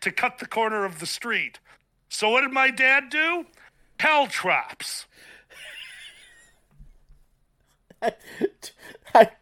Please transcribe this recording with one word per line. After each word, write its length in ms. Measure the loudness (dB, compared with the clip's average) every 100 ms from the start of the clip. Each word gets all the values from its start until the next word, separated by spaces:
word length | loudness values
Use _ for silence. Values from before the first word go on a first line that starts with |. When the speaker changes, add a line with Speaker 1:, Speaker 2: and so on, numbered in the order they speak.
Speaker 1:
to 100 | -8
cut 280 | -2 -4 -4
the 60 |
corner 380 | -6 -2 -2 -2
of 140 | -4 -6
the 60 |
street. 540 | -10 -8 -6 -6 -6 -12 _ _ _ _ -14
So 200 | -2 2
what 120 | 2
did 100 | 2
my 180 | 2 2
dad 400 | 2 4 2 0
do? 360 | -2 0 -2 -6 _ -20 _ _ -2
Caltrops. 1080 | 2 4 2 -2 0 -2 -2 -12 -12 -12 -14 _ -20 -20 _
Speaker 2:
<laughs> 60 | -20 -18 -18 -18 -18 -20 -20 -20 -20 _ _ _ -20 -20 -20 _ -20 _ _ _ _ _ _ _ -6
I, 120 | -4 -4 -12 -6 -6 -6 -20 -20 -20 -20 4
I 140 | 6 6 2